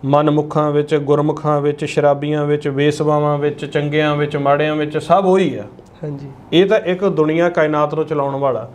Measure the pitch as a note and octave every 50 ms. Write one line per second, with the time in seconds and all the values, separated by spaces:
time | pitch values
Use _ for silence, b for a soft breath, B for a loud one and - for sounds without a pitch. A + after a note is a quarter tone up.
0 | - C3+ C#3+ D3 D3+ D3+ D3 D3+ D3 D3+ - D#3 D3+ D3+ D3 D3 D3 D3 D#3 D3+
1 | D3 C#3 D3 D3 D3 D3+ D#3 D3+ - D3+ D3+ D3 C#3+ D3 D3 D3 D#3 C#3+ - D#3
2 | D3 D3 C#3+ C#3 C#3+ D3 D3+ D3+ D3 D3 D3 D3 D3 D3 C3+ C3+ C#3+ D3+ D3 -
3 | D#3 D3+ D3+ D3 D3 D3 D3 C#3+ C#3+ D3 D3 - D3+ C#3 - D3+ D3 D3 D3 D#3
4 | D3+ D3+ D3 D3 D3 D3 D3 D3 C#3 C#3 C#3+ D3 D3+ D3+ D3+ D3+ D3+ D3+ D3 D#3
5 | - - E3+ F#3+ F#3+ F#3 F#3 F#3+ F#3+ D#3 B2 G#2+ G#2 G#2+ - - - - - -
6 | - D3+ D3 C#3 C#3 C#3 C#3 - - - - D#3+ F#3+ F#3+ A3 G#3+ - E3+ F#3 F3+
7 | G3 G3 E3 D3+ D#3 D3+ D#3 E3 E3+ F3 E3+ E3+ D#3 D3+ D3+ D3+ D3+ D3 D3+ D#3
8 | D#3 D3+ D#3 D3 C#3 C#3 C3+ C3+ C#3 C3+ B2 A2 A2 A#2+